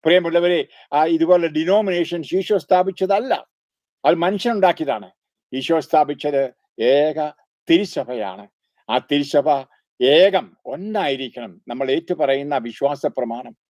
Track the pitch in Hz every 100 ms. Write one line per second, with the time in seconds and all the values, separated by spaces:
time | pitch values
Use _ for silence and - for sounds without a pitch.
0 | 160 180 170 170 175 175 - _ _ 147
1 | 160 165 165 180 170 151 165 202 208 175
2 | 165 170 151 185 185 202 - 180 185 180
3 | 190 202 262 214 - _ _ _ _ _
4 | - 165 170 202 240 220 185 160 147 110
5 | 92 _ _ _ _ 131 131 165 - 156
6 | 147 147 143 139 135 _ _ - 117 139
7 | 151 147 151 - _ _ - 165 202 -
8 | 110 123 101 95 104 _ _ _ - 120
9 | - 147 143 147 139 139 131 _ _ _
10 | 127 151 196 - 208 _ - 143 202 208
11 | 156 135 131 - 113 87 - 120 135 147
12 | 160 175 143 135 143 139 117 113 139 143
13 | - 117 120 120 120 117 _